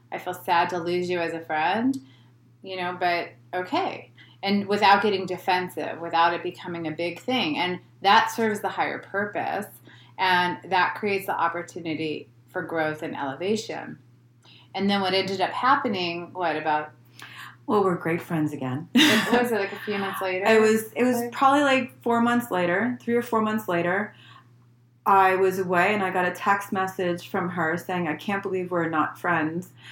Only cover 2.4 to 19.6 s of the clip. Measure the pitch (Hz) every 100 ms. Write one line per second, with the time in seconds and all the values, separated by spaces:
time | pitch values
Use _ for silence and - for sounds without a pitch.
2.4 | _ _ 190 185 180 180 180 175 - -
3.4 | - 262 - 330 381 - - - - -
4.4 | 196 202 196 202 202 202 214 190 185 180
5.4 | - 180 180 - - 156 170 165 170 170
6.4 | 175 - 180 170 160 156 170 170 - 254
7.4 | 175 143 180 185 - - 190 220 - -
8.4 | 220 202 185 180 147 - - 196 208 160
9.4 | 120 180 208 - - - - - 185 180
10.4 | 175 156 - 185 180 - 208 196 196 160
11.4 | 165 175 170 185 165 156 160 147 - _
12.4 | _ 185 165 165 156 151 165 - 139 139
13.4 | 185 220 - 151 - 151 - _ _ _
14.4 | _ - - 190 196 202 190 190 185 190
15.4 | 180 - 254 285 254 190 175 170 170 185
16.4 | 170 151 156 151 151 - _ - - -
17.4 | - - - 214 190 175 165 170 - 165
18.4 | 151 147 131 131 - 240 311 226 - 240
19.4 | 247 214